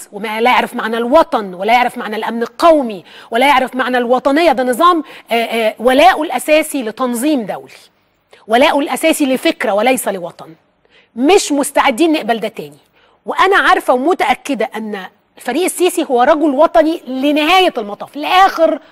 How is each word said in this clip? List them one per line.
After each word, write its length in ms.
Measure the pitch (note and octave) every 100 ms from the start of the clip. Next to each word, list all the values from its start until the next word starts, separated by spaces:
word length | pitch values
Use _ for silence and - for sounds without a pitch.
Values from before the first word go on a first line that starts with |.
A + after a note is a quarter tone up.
| -
وما 300 | G#3 A3 A3
لا 100 | A#3+
يعرف 240 | A3 A#3+ A#3+
معنى 220 | G#3 A3+
الوطن، 560 | A#3+ D#4 D#4+ B3+ G3+
ولا 200 | F3+ G3
يعرف 240 | B3 B3 A#3+
معنى 180 | G#3 G#3+
الأمن 260 | G#3+ A#3
القومي، 640 | A#3 - E4+ D4+ A#3+ F#3+ - - -
ولا 160 | A#3 C#4
يعرف 280 | C#4 B3+ B3+
معنى 220 | B3 B3+
الوطنية. 540 | A#3+ B3+ C#4 C#4+ E4+
ده 120 | B3+
نظام، 400 | B3+ A#3+ E4+ F4 - - -
آه، 20 | A#3
آه، 400 | A3+ A3+ A3 A3
ولاؤه 440 | A#3 C4 F4 -
الأساسي 600 | D#4 - - D4+ D4+ C#4+
لتنظيم 640 | A3 G#3 B3+ A#3 C#4+ C#4+ G3
دولي، 260 | D#3 C3+ - - _ _ _ _ _ -
ولاؤه 320 | A#3 D#4 C#4+
الأساسي 460 | D4+ B3+ D#4+ D4+ C#4
لفكرة 460 | C4 E4 - A3+
وليس 360 | G3 A#3+ C4 A3+
لوطن. 480 | F#3+ E3+ - C#3 D#3+ _ _ _ _ _ A3+
مش 360 | C#4 G4 -
مستعدين 600 | C#4+ C4+ D4+ B3 A#3 E4
نقبل 280 | D4+ G#3+ A3+
ده 80 | G#3
تاني. 300 | - D3 D3 _ _ _ _ -
وأنا 320 | D4 F#4 F#4+
عارفة 360 | C#4 F#4+ -
ومتأكدة 760 | B3+ C#4+ F#4+ A#3 - - B3+ - A3
أن 300 | G#3+ G3+ F#3 _ _ _
الفريق 260 | - B3+
السيسي 420 | F#4 - F4 - D4
هو 100 | A#3+
رجل 260 | B3+ D#4+ D#4 C4
وطني 460 | D#4+ E4+ D#4 E4 -
لنهاية 640 | C4 C#4+ D4 D4+ F#4+ F4+ -
المطاف، 380 | G#3 G#3 - C#4+
لآخر 640 | - F#4 F#4+ - D#4+ D#4 -